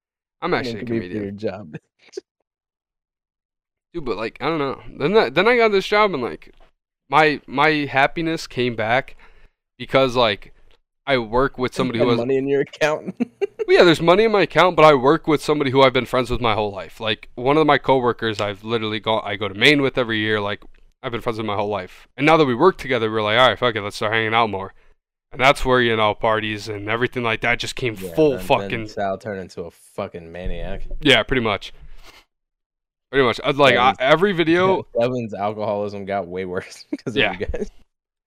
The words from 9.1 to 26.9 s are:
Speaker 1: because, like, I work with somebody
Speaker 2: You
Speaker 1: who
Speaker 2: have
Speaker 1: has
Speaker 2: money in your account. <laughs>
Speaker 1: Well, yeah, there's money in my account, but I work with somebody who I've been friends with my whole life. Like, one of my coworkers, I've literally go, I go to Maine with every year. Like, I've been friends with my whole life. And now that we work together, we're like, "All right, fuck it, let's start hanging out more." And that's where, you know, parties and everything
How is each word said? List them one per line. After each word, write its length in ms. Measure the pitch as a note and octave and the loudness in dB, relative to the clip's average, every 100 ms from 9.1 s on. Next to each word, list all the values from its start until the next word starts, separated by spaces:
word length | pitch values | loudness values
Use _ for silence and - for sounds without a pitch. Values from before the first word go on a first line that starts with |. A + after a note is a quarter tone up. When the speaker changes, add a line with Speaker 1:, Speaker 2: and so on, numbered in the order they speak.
| - - - - _ _ - | -12 -20 -20 -20 _ _ -16
Speaker 1:
because, 380 | A#2+ C3+ C3+ A#2+ | -2 2 2 2
like, 380 | A2+ G2+ - - - _ _ _ - | 0 0 -8 -20 -20 _ _ _ -2
I 120 | C3+ | -2
work 380 | A2 A#2+ C#3 - | 0 0 0 -2
with 160 | B2 | -4
somebody 260 | - B2+ A#2 | -2 -4 0
Speaker 2:
You 60 | B2 | 0
Speaker 1:
who 40 | |
Speaker 2:
have 80 | A#2 | 2
Speaker 1:
has 60 | A#2+ | 0
Speaker 2:
money 100 | C3+ | -2
in 100 | C3+ | 0
your 140 | C#3 | -2
account. 540 | D3 - D3+ D3+ C3+ - | -2 -2 -2 -2 -6 -8
<laughs> 60 | A#3+ _ G4+ - G#4+ | -8 _ -8 -6 2
Speaker 1:
Well, 100 | F#4 | 6
yeah, 60 | |
there's 180 | F3+ E3 | 6 4
money 220 | E3 F#3 | 4 4
in 80 | A3+ | 4
my 100 | G#3 | 2
account, 340 | E3+ D3+ F3+ D3 | 2 4 4 6
but 80 | D#3 | 6
I 100 | C#3+ | 8
work 320 | B2+ D#3+ - | 4 2 2
with 160 | D3 | 0
somebody 260 | - D3+ C#3 | 0 0 2
who 140 | C3 | 4
I've 100 | C3+ | 4
been 140 | B2+ A#2 | 4 0
friends 240 | B2+ B2 | -2 -2
with 100 | A#2+ | -2
my 140 | A#2 G#2 | 0 0
whole 160 | G#2 | -4
life. 280 | G2 F2 - | -6 -14 -8
Like, 300 | A2 G#2+ - - | -6 -6 -8 -4
one 220 | B2 D3+ | 2 4
of 100 | D3+ | 4
my 100 | C#3 | 2
coworkers, 640 | - C3+ B2 A2 A2+ G#2 | 2 2 2 -2 -4 -4
I've 220 | G#2 G2 | -6 -6
literally 360 | G#2+ A#2 A2 G#2+ | -6 -4 -4 -4
go, 200 | A2 A2 | -2 -2
I 160 | G2+ G#2 | -2 -6
go 120 | G#2 | -6
to 60 | |
Maine 300 | F#2+ B2+ D3 | 2 4 4
with 160 | C3+ C3 | 2 0
every 180 | A#2 A2 | -2 -2
year. 240 | G#2+ G#2+ | 0 -2
Like, 220 | G2+ G#2 - - _ _ | -2 -8 -12 -20 _ _
I've 80 | C3 | -10
been 100 | A#2 | -6
friends 160 | B2 A2 | -6 -6
with 80 | A2+ | -4
my 100 | G2+ | -4
whole 140 | G#2 | -4
life. 380 | G2+ F#2 - - - | -6 -8 -16 -20 -2
And 80 | D3 | 2
now 120 | D#3+ | 4
that 80 | D3 | 2
we 100 | A#2 | 2
work 240 | F3 F#3 | 2 0
together, 320 | C3 B2+ A2 | -4 -2 -2
we're 100 | A2 | -2
like, 160 | G#2 A2+ | 0 4
"All 80 | B2+ | 4
right, 100 | G2+ | 4
fuck 160 | B2 A2 | -2 -2
it, 60 | |
let's 160 | G2+ - | -6 -6
start 160 | A2 | -4
hanging 200 | A2+ A2 | -2 0
out 160 | A2+ A2+ | 0 0
more." 240 | F#2+ F#2+ - _ _ _ _ _ | -4 -10 -16 _ _ _ _ _
And 80 | A#2+ | 0
that's 240 | C3 C#3 | 2 2
where, 160 | C3 B2+ | 2 2
you 160 | A#2+ A2 | 2 2
know, 200 | G#2+ G#2 | 0 0
parties 540 | A2+ A2 G#2+ G#2+ G#2 | 0 0 -2 -6 -8
and 200 | G#2 | -10
everything 320 | G#2 | -6